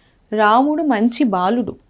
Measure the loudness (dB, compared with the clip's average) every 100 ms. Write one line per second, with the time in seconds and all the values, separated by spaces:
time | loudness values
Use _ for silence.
0 | _ _ _ 0 2 4 2 0 -2 0
1 | 0 0 0 0 -2 -2 -4 -10 _